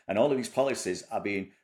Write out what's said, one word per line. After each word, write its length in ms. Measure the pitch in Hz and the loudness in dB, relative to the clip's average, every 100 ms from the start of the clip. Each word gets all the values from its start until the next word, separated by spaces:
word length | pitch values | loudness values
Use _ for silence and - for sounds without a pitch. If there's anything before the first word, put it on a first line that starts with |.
| - | -2
And 120 | 98 | 2
all 120 | 143 | 4
of 60 | 131 | 2
these 120 | 117 | 0
policies 540 | - 135 117 95 90 - | 0 0 0 -4 -4 -4
are 100 | 110 | -6
being 300 | 101 98 95 _ | -2 -4 -6 _